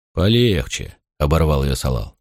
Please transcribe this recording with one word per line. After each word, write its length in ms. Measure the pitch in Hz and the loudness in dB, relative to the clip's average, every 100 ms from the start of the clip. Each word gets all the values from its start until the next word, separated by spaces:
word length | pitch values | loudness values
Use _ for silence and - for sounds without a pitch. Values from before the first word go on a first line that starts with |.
| _ | _
«Полегче», 840 | - 95 117 120 87 62 - - - _ _ | -2 2 4 2 0 -4 -10 -12 -18 _ _
оборвал 460 | 73 80 78 71 | 0 2 2 2
ее 120 | 69 64 | 0 -2
Салал. 420 | 67 62 52 - | -2 -4 -6 -14